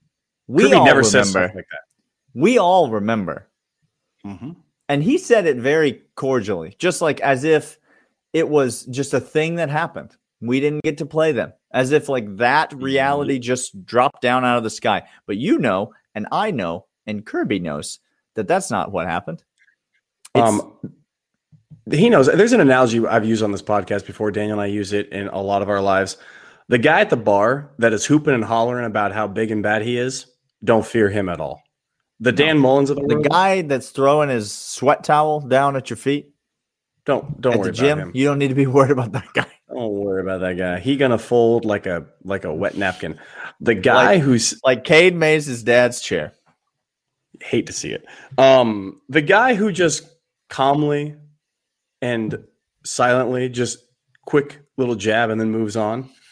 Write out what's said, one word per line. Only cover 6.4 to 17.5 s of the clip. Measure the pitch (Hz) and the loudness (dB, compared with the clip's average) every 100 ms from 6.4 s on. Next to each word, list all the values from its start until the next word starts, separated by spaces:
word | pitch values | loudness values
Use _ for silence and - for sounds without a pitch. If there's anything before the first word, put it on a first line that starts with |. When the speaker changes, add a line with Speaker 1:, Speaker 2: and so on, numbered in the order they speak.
| 101 90 82 - | -2 -6 -8 -4
Speaker 1:
just | 175 - | -4 -2
like | 160 135 | -2 0
as | 139 131 | 0 0
if | 156 151 147 - _ _ _ _ _ | 2 0 0 -16 _ _ _ _ _
it | 160 139 | -4 0
was | 147 131 110 127 | 2 0 -4 -10
just | 127 135 | -8 -4
a | 135 | -4
thing | - 156 160 170 | -2 -4 -4 -4
that | 151 | -4
happened. | 151 165 - - _ _ _ | -4 -6 -10 -18 _ _ _
We | 113 131 | -4 0
didn't | 147 151 | 0 -2
get | 156 147 | -4 -6
to | 147 | -6
play | 156 160 | -2 0
them. | 120 - - _ | -2 -6 -12 _
As | 127 131 | -4 0
if, | 147 147 | 0 0
like, | 131 104 98 | -4 -6 -2
that | 120 147 156 | 2 2 0
reality | 139 135 135 139 143 139 135 | -6 -4 0 0 -2 -2 -4
Speaker 2:
Yep. | |
Speaker 1:
just | 120 127 - 98 90 | -2 -4 -6 -14 -2
dropped | 117 131 - | 2 2 0
down | 123 127 123 | 0 2 2
out | 120 | 0
of | |
the | 110 | -2
sky. | - 113 95 - _ - | -4 -2 -2 -4 _ -10
But | 104 | -6
you | 170 311 | -2 0
know, | 127 95 107 _ _ | 0 0 -4 _ _
and | 107 104 | -12 -6
I | 160 214 | -4 -4
know, | 135 85 85 - _ - | -4 -6 -8 -12 _ -12
and | 107 - | -12 -8
Kirby | 339 220 | -6 -4